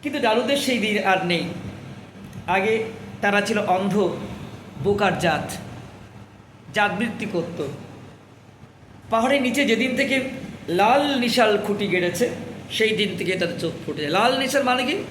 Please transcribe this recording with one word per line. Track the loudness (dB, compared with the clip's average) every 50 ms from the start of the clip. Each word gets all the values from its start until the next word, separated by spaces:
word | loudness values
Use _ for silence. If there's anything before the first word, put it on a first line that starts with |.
| -6
কিন্তু | -4 -4 0
ডালুদের | 2 4 4 4 4 2 2
সেই | 2 2 2 2 2
দিন | 2 2 2 2 4
আর | 4 2 4 2
নেই। | 0 0 0 0 -2 -6 -8 -10 -10 -12 -12 -14 -14 -14 -16 -16 -18 -18 -18 -18 -14 -14 -12 -4
আগে | 0 0 2 2 2 0 0 0 -4 -8 -12 -14 -14 -10 -2
তারা | 0 2 2 2
ছিল | 2 2 0 0
অন্ধ, | 2 2 2 2 2 2 2 2 2 2 0 -4 -8 -10 -10 -12 -12 -14 -14 -16 -16 -16 -12 -2 0
বোকার | 0 2 4 4 2 2 2
জাত, | 2 2 2 2 -2 -6 -8 -10 -10 -12 -14 -14 -16 -16 -18 -18 -20 -20 -20 -20 -20 -20 -20 -20 -20 -20 -20 -20 -20 -6 0
জাতবৃত্তি | 2 2 2 2 0 -2 -4 -2 -6 -6 -2 -2
করত। | -2 -2 -2 -6 -6 -6 -6 -8 -10 -14 -16 -18 -18 -18 -20 -20 -20 -20 -20 -20 -20 -20 -20 -20 -20 -20 -20 -20 -20 -20 -20 -20 -20 -6 0
পাহাড়ের | 0 2 4 4 4 4 2
নিচে | 2 2 2 4
যেদিন | 4 4 2 2 0 2
থেকে | 0 0 2 2 0 0 -2 -8 -10 -12 -12 -14 -12 -8 -2
লাল | 2 4 6 6 6 6 4 2 2 0
নিশাল | 0 2 4 4 6 6 4 2 2
খুঁটি | 0 0 0 0
গেড়েছে, | 0 2 2 2 0 0 0 0 -2 -2 -6 -10 -12 -12 -14 -12 -8
সেই | -2 2 2 2 2
দিন | 2 0 0 -2 -4
থেকে | -2 -2 0
তাদের | 0 -2 -2 -2 -2
চোখ | -4 -4 -4 -6 -8
ফুটে | -8 -6 -4 -2
যায়। | 0 2
লাল | 4 4 4 4 2
নিশাল | 0 2 2 2 2
মানে | 2 2 2 0
কি? | 0 -2 -2 -4 -8